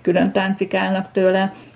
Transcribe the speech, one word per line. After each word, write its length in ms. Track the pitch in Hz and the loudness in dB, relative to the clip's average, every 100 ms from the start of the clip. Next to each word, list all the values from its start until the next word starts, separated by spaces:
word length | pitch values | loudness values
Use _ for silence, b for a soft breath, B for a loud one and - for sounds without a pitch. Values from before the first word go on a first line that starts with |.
külön 300 | - 175 190 | -2 0 2
táncikálnak 800 | 196 190 196 185 190 190 190 190 | 0 -2 -2 -2 -2 -2 -2 -2
tőle, 400 | - 185 190 190 B B | 0 2 2 0 B B